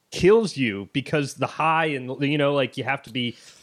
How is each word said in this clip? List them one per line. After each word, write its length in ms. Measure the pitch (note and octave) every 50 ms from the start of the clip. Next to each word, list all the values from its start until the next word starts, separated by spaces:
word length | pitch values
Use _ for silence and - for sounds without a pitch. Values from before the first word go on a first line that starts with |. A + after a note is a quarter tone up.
| _ _
kills 460 | - - F3 F3+ G#3+ A#3 A3+ F3 - C3+
you 320 | C3 A2+ G2 G2 G2+ - -
because 420 | C#3+ B2+ - - D3+ C#3+ C3+ -
the 120 | - C3
high 400 | A#2+ - - D3+ D#3+ D#3+ D#3+ E3
and, 360 | D#3+ C#3+ C3 B2+ B2+ C3 C3+ C#3+
you 140 | C#3 D3+
know, 160 | D3 C#3+ C#3+ C#3+
like, 240 | C#3+ C3+ B2 -
you 80 | C3+ A#2+
have 160 | A#2+ C#3 C#3 -
to 60 | -
be 260 | A2+ B2+ A#2+ A#2+ - - - - - -